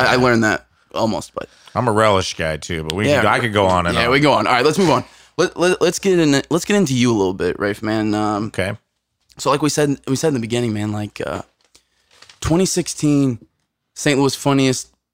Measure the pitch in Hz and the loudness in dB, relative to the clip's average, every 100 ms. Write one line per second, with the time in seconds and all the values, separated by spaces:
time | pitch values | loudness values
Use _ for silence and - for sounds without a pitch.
0 | 120 127 123 113 107 87 _ _ _ 82 | 2 4 4 4 2 -2 _ _ _ -4
1 | 110 82 - - - _ - 110 120 107 | -4 -4 -8 -12 -14 _ -8 -4 0 2
2 | 107 95 - - 80 78 - 82 78 90 | 4 2 0 -4 -4 -4 -6 -8 -4 -2
3 | 135 139 104 131 120 104 95 90 87 85 | 0 2 2 0 0 0 2 2 0 0
4 | 120 139 147 107 101 123 147 156 170 123 | 2 2 2 2 2 2 2 2 2 2
5 | - - _ - 175 - 180 180 175 - | -2 -20 _ -4 -4 0 0 2 0 0
6 | 196 175 151 139 - 165 - 202 147 127 | 0 2 2 0 0 -4 0 0 2 2
7 | 123 110 92 92 90 - 101 107 110 110 | 2 2 0 0 -4 -2 -4 -4 -4 -2
8 | 107 107 107 104 107 - 95 107 _ _ | -2 -2 -2 -4 -6 -4 -6 -6 _ _
9 | _ _ _ - 131 143 147 151 147 131 | _ _ _ -6 0 0 0 0 0 -2
10 | - 131 160 131 113 120 120 107 107 104 | -4 -2 0 -2 -2 -2 -2 -2 -4 -4
11 | 104 - - 90 - _ _ _ _ _ | -8 -8 -8 -8 -10 _ _ _ _ _
12 | _ _ - - - 170 185 175 - - | _ _ -20 -8 0 2 2 -2 -4 -2
13 | 151 143 135 113 - _ _ _ _ - | 0 2 0 -2 -12 _ _ _ _ -4
14 | 151 135 139 - 143 135 135 127 - _ | 0 2 2 0 0 2 2 0 -8 _
15 | _ | _